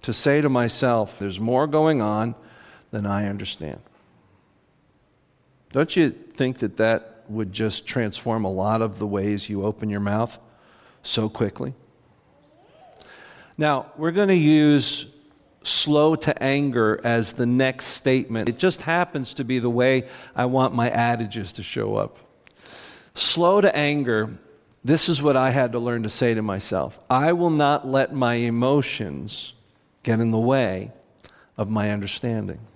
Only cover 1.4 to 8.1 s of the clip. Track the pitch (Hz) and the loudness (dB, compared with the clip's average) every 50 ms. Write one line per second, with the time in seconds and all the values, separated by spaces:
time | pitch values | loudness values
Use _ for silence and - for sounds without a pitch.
1.4 | 110 113 123 127 147 147 143 156 156 160 156 135 110 107 104 107 110 117 113 - | -2 0 2 0 0 2 2 2 4 4 2 2 0 0 0 -2 -2 -4 -4 -8
2.4 | - - - - - - - - _ _ - 107 101 101 101 101 104 101 98 98 | -16 -20 -20 -20 -20 -20 -20 -20 _ _ -8 -6 -4 -2 -2 -2 -2 -4 -6 -8
3.4 | - - - - 80 76 57 50 - _ _ _ _ _ _ _ _ _ _ _ | -8 -10 -10 -10 -10 -12 -12 -12 -16 _ _ _ _ _ _ _ _ _ _ _
4.4 | _ _ _ _ _ _ _ _ _ _ _ _ _ _ _ _ _ _ _ _ | _ _ _ _ _ _ _ _ _ _ _ _ _ _ _ _ _ _ _ _
5.4 | _ _ _ _ _ _ - 131 156 165 - 170 165 131 - - - - - - | _ _ _ _ _ _ 0 0 0 2 4 2 2 2 2 -6 -16 -20 -4 -2
6.4 | 135 127 127 - 123 101 - - 110 110 113 - - - - - - - 107 110 | -2 -2 0 -2 -6 -6 0 2 2 2 2 2 -2 -8 -20 -20 -16 -10 -6 -6
7.4 | 110 95 95 - - 214 - - - - - 131 117 107 | -6 -6 -4 -2 -2 -2 -2 -4 -8 -6 -4 -2 -2 -2